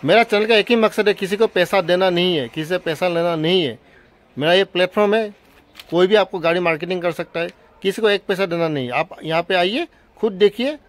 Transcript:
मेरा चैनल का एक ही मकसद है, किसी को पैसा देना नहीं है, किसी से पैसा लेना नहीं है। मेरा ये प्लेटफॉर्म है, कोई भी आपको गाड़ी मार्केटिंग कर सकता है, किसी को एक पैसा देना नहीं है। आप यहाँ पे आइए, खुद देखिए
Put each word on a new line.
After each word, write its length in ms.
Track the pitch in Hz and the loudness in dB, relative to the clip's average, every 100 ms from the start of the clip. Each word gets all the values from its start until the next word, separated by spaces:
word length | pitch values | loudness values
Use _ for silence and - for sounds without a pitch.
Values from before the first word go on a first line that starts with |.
| 135 | 4
मेरा 180 | 202 | 2
चैनल 220 | - 208 214 | 4 0 2
का 100 | 226 | 2
एक 140 | 185 | 2
ही 60 | 240 | 2
मकसद 320 | 220 - 208 | 2 0 0
है, 60 | |
किसी 240 | 196 190 202 | 0 -2 0
को 100 | 220 | 0
पैसा 340 | - 175 202 | 0 0 0
देना 280 | 170 180 190 | 0 0 2
नहीं 280 | 175 180 170 | 2 0 0
है, 120 | 120 | -4
किसी 200 | 160 156 | -8 -6
से 80 | 180 | -4
पैसा 300 | 175 151 180 | -4 -4 -2
लेना 280 | 170 170 170 | -2 -2 -2
नहीं 280 | 156 185 | 0 0
है। 160 | 151 110 _ _ _ _ _ - | 0 -6 _ _ _ _ _ -6
मेरा 160 | 147 | 0
ये 100 | 180 | 2
प्लेटफॉर्म 520 | 190 175 180 - 208 214 | 2 0 -2 0 0 0
है, 200 | 214 208 _ _ _ - - | -2 -10 _ _ _ -20 -4
कोई 160 | 165 185 | 2 4
भी 80 | 214 | 4
आपको 240 | 190 190 | 2 -2
गाड़ी 200 | 160 170 | -2 0
मार्केटिंग 420 | 175 160 170 185 | 0 -2 -4 -4
कर 100 | 170 | -4
सकता 280 | 160 170 170 | -6 -8 -6
है, 100 | 170 - _ _ | -8 -10 _ _
किसी 200 | 190 190 | -4 0
को 80 | 214 | 2
एक 140 | 202 - | 0 -2
पैसा 180 | 185 190 | -2 -2
देना 220 | 170 165 | 0 -2
नहीं 180 | 151 123 | -2 -4
है। 60 | |
आप 180 | 123 165 - | -4 -4 -8
यहाँ 200 | 156 160 | -4 -2
पे 120 | 175 185 | 0 0
आइए, 320 | 180 233 339 _ _ _ | 0 -2 -6 _ _ _
खुद 160 | 220 | -4
देखिए 440 | 185 202 - 254 302 | 2 0 2 -6 -6